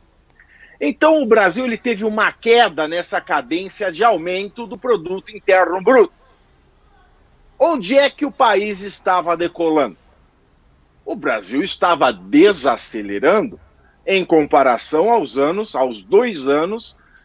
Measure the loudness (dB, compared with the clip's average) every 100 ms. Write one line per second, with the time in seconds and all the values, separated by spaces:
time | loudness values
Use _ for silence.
0 | _ _ _ _ _ _ -20 -6 -6 2
1 | 4 4 4 2 2 0 -6 -4 -4 -4
2 | -4 -2 -2 -2 2 4 4 0 -6 -6
3 | -6 -6 -4 -4 -4 -6 -8 -8 -6 0
4 | 0 0 -2 -6 -8 -12 -14 -8 -4 -2
5 | -4 -10 -12 -8 0 2 2 0 4 4
6 | 4 _ _ _ _ _ _ _ _ _
7 | _ _ _ _ _ 0 0 0 0 2
8 | 2 0 -6 0 2 2 -2 -6 -12 -8
9 | -2 0 0 -2 -4 -2 0 0 0 -4
10 | _ _ _ _ _ _ _ _ _ _
11 | -12 -6 -4 -4 -4 -4 -4 -2 0 2
12 | 0 -2 0 4 6 4 -2 -2 -4 -10
13 | -8 -2 2 2 0 -8 _ _ _ _
14 | -2 -2 2 0 2 2 2 0 -2 0
15 | 2 0 -2 -2 -2 -2 -6 -4 -4 -6
16 | 0 2 2 -2 -2 0 -2 -6 -12 -20
17 | _ _